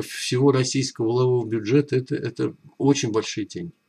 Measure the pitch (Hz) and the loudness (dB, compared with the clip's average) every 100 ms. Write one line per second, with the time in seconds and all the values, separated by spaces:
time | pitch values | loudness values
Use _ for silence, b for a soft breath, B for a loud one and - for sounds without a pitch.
0 | - - - 123 139 131 127 139 127 - | -6 -8 -4 2 4 4 2 0 -4 -2
1 | 113 120 127 123 110 113 104 139 143 127 | -2 2 2 2 0 -4 2 2 2 -2
2 | 131 147 117 - 131 - - _ 135 139 | -2 -6 -6 -4 -4 -6 -20 _ 2 2
3 | 120 107 107 - 101 90 85 - | 2 -2 -4 -8 -8 -8 -12 -14